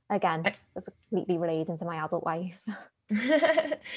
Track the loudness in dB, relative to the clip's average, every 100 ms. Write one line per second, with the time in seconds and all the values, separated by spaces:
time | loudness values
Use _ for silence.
0 | _ 0 2 2 -2 -6 _ -14 -14 -20
1 | _ -2 0 0 2 0 -2 -4 -6 -4
2 | -2 -2 -2 -4 -6 -8 -10 -10 -14 _
3 | _ -2 4 4 6 4 2 -4 -6